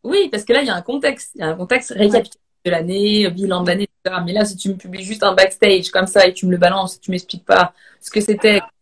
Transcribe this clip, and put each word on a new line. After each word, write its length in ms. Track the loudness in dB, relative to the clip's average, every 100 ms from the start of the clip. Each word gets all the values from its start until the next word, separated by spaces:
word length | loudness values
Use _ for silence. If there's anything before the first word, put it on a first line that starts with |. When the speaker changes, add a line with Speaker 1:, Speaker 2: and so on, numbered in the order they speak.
Speaker 1:
Oui, 260 | 0 0 0
parce 120 | -2
que 100 | 0
là, 80 | 0
il 60 | 0
y 20 |
a 60 | -6
un 60 |
contexte. 480 | -6 -4 -4 -4 -14 -8
Il 60 |
y 20 |
a 40 | -6
un 60 | -6
contexte 340 | -4 -4 -4
Speaker 2:
Ouais. 60 | 0
Speaker 1:
récapitulatif 440 | 4 4 0 -14 _ _ -4
de 60 |
l'année, 540 | -2 -2 -2 0 2 0
euh, 40 |
bilan 320 | -2 -4 -2
de 40 | 0
l'année, 140 | -2 -4
et 40 | _ -6
cetera. 160 | -6
Mais 120 | -4
là, 120 | -2 -2
si 100 | -4
tu 120 | -6
me 60 | -6
publies 280 | -10 -14
juste 200 | -10 0
un 100 | 2
backstage 560 | 4 2 4 4 4 2
comme 160 | -2 2
ça 200 | 4 2
et 60 |
tu 120 | 2 -2
me 60 |
le 60 | 2
balances, 420 | 2 2 -6 -8
tu 80 | -8
m'expliques 360 | -8 -8 -14 0
pas 280 | 2 2 _ _ _
ce 120 | -6
que 100 | -2
c'était 380 | 0 2 2 2 -2 _